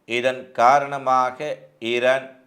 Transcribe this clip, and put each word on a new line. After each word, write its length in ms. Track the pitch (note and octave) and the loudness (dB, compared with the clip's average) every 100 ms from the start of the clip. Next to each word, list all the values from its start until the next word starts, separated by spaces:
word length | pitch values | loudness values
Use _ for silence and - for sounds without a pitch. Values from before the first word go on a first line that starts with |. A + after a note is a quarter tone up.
இதன் 480 | - A#2+ B2+ B2+ - | -6 -2 -2 -2 -8
காரணமாக 1080 | - A#2+ C#3+ C#3 C#3 C3 B2+ B2+ B2+ D3+ - - - | 2 4 4 2 -6 0 0 0 -4 -10 -10 -14 -10
ஈரான், 520 | A2+ A#2+ B2+ C3+ - - | -4 0 0 0 -4 -20